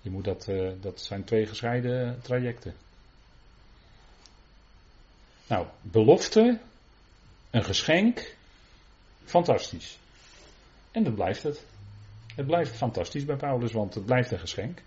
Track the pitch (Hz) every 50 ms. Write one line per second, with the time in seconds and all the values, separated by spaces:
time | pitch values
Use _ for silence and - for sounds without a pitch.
0 | _ 101 92 98 101 104 92 - - - 98 95 92 92 92 92 98 101 87 -
1 | - - 104 101 95 - 117 110 110 101 104 - 120 117 120 123 123 123 123 127
2 | 123 120 123 120 123 - 123 127 127 123 113 - - - - - - - - -
3 | - - _ - _ - - - - - - - - - - - - - - -
4 | - - - - - - _ _ - _ - - _ _ - - - - _ -
5 | - _ _ _ - _ - _ - - 117 92 85 82 - - - 98 - 113
6 | 110 120 160 - - - - 220 220 240 247 220 - - _ - _ _ _ _
7 | - - - - - - - _ _ - - 117 101 - 95 - - - 156 175
8 | 208 233 240 - - - - - _ - - - - _ - - _ - - _
9 | - - - _ - - - 175 170 160 123 98 - - - 82 - - - -
10 | _ _ - - - - - - - - - - - - - - - - - 226
11 | 220 147 110 98 95 90 - - - 151 143 - - - - - - - - -
12 | - - - - - - - - 139 135 160 175 160 131 113 - - 120 113 -
13 | 85 - - 147 139 143 147 135 143 143 135 123 120 113 104 110 104 98 - 110
14 | 98 104 127 127 120 - - 90 - - - - 95 127 180 - -